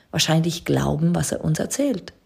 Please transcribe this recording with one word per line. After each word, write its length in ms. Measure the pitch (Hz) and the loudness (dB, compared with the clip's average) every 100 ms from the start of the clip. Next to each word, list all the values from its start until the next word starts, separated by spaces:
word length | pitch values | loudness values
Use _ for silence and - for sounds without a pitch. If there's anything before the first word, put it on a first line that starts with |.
| _ | _
wahrscheinlich 540 | 160 - 160 165 165 | -2 2 2 2 -2
glauben, 500 | - 139 139 147 170 | 0 0 2 2 2
was 180 | 165 160 | 2 -2
er 120 | - | -2
uns 140 | 160 156 | 0 0
erzählt. 540 | - - 285 208 - - | -2 -2 -2 -2 -8 -20